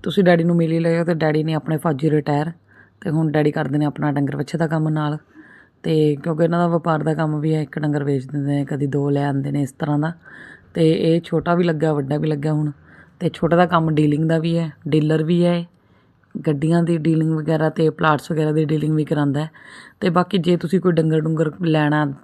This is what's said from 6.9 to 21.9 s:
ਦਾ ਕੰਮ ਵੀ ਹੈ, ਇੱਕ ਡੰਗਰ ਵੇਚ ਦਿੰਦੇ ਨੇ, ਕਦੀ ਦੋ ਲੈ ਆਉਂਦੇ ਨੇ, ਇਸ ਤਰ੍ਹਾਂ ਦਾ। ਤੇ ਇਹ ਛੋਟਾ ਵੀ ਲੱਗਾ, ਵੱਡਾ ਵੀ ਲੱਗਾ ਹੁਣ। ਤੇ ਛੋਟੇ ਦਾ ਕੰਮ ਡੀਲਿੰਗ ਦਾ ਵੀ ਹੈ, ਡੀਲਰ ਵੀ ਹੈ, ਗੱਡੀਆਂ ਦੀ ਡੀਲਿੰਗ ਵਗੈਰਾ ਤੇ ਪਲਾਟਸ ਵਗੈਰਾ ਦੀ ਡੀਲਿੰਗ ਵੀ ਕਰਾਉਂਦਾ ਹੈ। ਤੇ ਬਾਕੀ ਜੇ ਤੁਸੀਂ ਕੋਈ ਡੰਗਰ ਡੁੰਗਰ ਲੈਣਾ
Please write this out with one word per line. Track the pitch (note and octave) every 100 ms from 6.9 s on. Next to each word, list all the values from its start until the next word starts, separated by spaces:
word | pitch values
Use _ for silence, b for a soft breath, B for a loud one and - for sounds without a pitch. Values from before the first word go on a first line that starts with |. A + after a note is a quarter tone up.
| D#3
ਦਾ | D3+
ਕੰਮ | D#3 D#3 D3+
ਵੀ | D#3
ਹੈ, | D#3
ਇੱਕ | C#3+ D#3
ਡੰਗਰ | D3 D3
ਵੇਚ | C#3+ C#3 C3+
ਦਿੰਦੇ | D3 C#3
ਨੇ, | C#3+
ਕਦੀ | C#3+ C#3+ C#3+
ਦੋ | C#3+ C#3+
ਲੈ | C#3+
ਆਉਂਦੇ | C#3+ C#3 C#3
ਨੇ, | C#3+
ਇਸ | C#3
ਤਰ੍ਹਾਂ | - D3 D3
ਦਾ। | D#3 E3+ B B B B _
ਤੇ | - D#3+
ਇਹ | D#3+ E3 E3
ਛੋਟਾ | E3 D#3+ D#3+
ਵੀ | F3
ਲੱਗਾ, | F3 D#3 D#3+
ਵੱਡਾ | D3 C3+ D3
ਵੀ | D#3
ਲੱਗਾ | D3+ D3+
ਹੁਣ। | D3+ D3+ - B B B _
ਤੇ | E3+
ਛੋਟੇ | - E3 E3+
ਦਾ | F3+
ਕੰਮ | E3+ D#3+
ਡੀਲਿੰਗ | D3+ D3+ D3 D#3+
ਦਾ | E3
ਵੀ | E3 E3
ਹੈ, | E3 - D3+
ਡੀਲਰ | D3+ D3+ D#3+
ਵੀ | D#3 F3
ਹੈ, | F3 F3 E3+ b b b b b _
ਗੱਡੀਆਂ | - D#3+ C#3+ D#3 E3+
ਦੀ | E3 E3+
ਡੀਲਿੰਗ | D#3 D#3+ D#3+
ਵਗੈਰਾ | D#3+ D3+ D#3+ D#3
ਤੇ | D#3 D#3+
ਪਲਾਟਸ | D3+ D#3+ D3 -
ਵਗੈਰਾ | D#3+ D#3
ਦੀ | D#3
ਡੀਲਿੰਗ | D3+ D#3 D3+
ਵੀ | D#3
ਕਰਾਉਂਦਾ | D3 D3+ C#3+ C#3
ਹੈ। | D#3+ B B B B B
ਤੇ | F#3
ਬਾਕੀ | E3+ F3+ G3
ਜੇ | E3 E3+
ਤੁਸੀਂ | D#3+ F#3
ਕੋਈ | F3+
ਡੰਗਰ | E3 D#3+ D#3+
ਡੁੰਗਰ | D#3 D#3+ D#3 D3
ਲੈਣਾ | E3+ D#3 D3